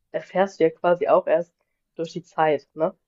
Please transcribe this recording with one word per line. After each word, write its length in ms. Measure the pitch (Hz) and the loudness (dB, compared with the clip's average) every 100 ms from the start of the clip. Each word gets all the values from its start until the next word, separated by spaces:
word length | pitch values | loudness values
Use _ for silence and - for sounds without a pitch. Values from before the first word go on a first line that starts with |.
| _ | _
erfährst 480 | 196 - 185 196 - | -12 -6 -2 -2 0
du 40 | |
ja 60 | 160 | -2
quasi 380 | 160 175 175 - | 0 0 0 2
auch 180 | 165 160 | 2 2
erst 260 | 156 175 _ _ _ _ - | -2 -2 _ _ _ _ -12
durch 180 | 165 | -10
die 100 | 175 | -10
Zeit, 460 | - - 156 139 - | -10 -2 0 0 -4
ne? 220 | 156 170 - | -6 -6 -6